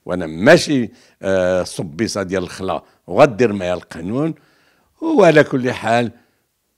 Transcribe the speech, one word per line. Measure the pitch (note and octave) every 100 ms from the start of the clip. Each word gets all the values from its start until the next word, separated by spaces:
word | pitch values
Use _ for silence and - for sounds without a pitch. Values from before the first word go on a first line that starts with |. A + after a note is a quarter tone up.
| -
وانا | F2+ E2
ماشي، | D#2+ A2+ E3+ - C#3 G#2+ - _ _
آه، | F#2+ F#2+ F2+ F#2
صبيصه | F2 - F#2 D2+ G#2+ G#2+
ديال | F#2 F#2+
الخلا، | F2 - F#2+ D#2 - _ -
وغدير | F#2 D3 G#2 A#2+
معايا | G2+ F2+
القانون. | F2+ - - F2+ A#2+ D#3+ D#3 _ _ _ _ _ _
وعلى | D#4+ D4 F3+ D3+
كل | C#3+ C3+ B2
حال، | A2+ A#2 A#2 A#2 - _ _ _ _ _